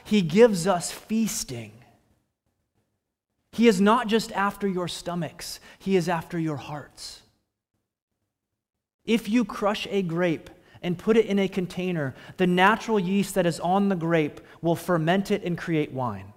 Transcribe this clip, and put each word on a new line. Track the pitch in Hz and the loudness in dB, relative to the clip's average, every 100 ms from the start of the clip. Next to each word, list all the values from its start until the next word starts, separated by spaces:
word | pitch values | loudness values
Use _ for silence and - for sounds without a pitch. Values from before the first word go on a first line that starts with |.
he | - 214 | 0 2
gives | 165 185 240 190 180 | 4 6 6 6 0
us | 180 - | 0 -2
feasting. | - - 220 220 - - 120 107 107 - _ _ _ _ _ _ _ _ _ _ _ _ _ _ _ _ | -10 -6 -2 -2 -4 -8 -10 -12 -18 -20 _ _ _ _ _ _ _ _ _ _ _ _ _ _ _ _
He | - 233 | 4 4
is | 185 | 6
not | 202 240 226 | 4 4 2
just | 220 202 | 0 0
after | 185 202 - 202 | -2 -2 -2 -4
your | 180 175 | -2 -4
stomachs, | - - 175 156 - - - - - | -8 -8 -8 -8 -10 -14 -14 -18 -12
he | 190 190 | 0 0
is | 165 | 2
after | 170 - 170 | -4 -4 -4
your | 160 139 | -4 -6
hearts. | - 147 - - - - _ _ _ _ _ _ _ _ _ _ _ _ _ _ _ _ _ _ | -10 -14 -16 -18 -18 -18 _ _ _ _ _ _ _ _ _ _ _ _ _ _ _ _ _ _
If | - 226 208 | -2 0 2
you | 240 214 | 0 0
crush | - 202 208 - | -2 -2 -2 -2
a | 202 | -2
grape | 180 165 180 139 - - _ - | -2 0 0 -2 -6 -20 _ -10
and | 175 175 | -6 -4
put | - 226 | 2 2
it | 196 | 4
in | 196 | 0
a | 190 | 0
container, | 190 180 - 185 170 139 - - - | -2 -6 -6 -4 -4 -4 -8 -16 0
the | 180 | 2
natural | 180 190 226 - 214 | 6 6 4 0 -2
yeast | 180 196 196 196 | 0 0 0 0
that | 170 | 0
is | 165 | 0
on | 175 196 202 | 0 0 0
the | 185 | 0
grape | 165 165 151 - - - | 0 0 0 -4 -18 -6
will | 165 165 | -2 -2
ferment | - 175 160 190 196 | 0 0 2 0 0
it | 202 | -2
and | 180 170 | -2 -6
create | - 160 151 | -2 -2 -2
wine. | 127 123 101 98 | -4 -6 -6 -12